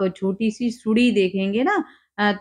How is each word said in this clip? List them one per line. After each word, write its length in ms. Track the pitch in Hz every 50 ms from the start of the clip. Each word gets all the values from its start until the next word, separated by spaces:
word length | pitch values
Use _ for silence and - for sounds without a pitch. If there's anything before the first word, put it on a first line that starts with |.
| 196 185 185
छोटी 360 | - 190 190 190 196 226 220
सी 200 | 214 - 240 233
सुड़ी 400 | 233 - - 220 220 226 247 247
देखेंगे 520 | 202 202 190 180 196 190 190 196 202 233 269
ना, 200 | 381 415 359 - - - _ _ _ -
अ, 140 | - 208 208 196 202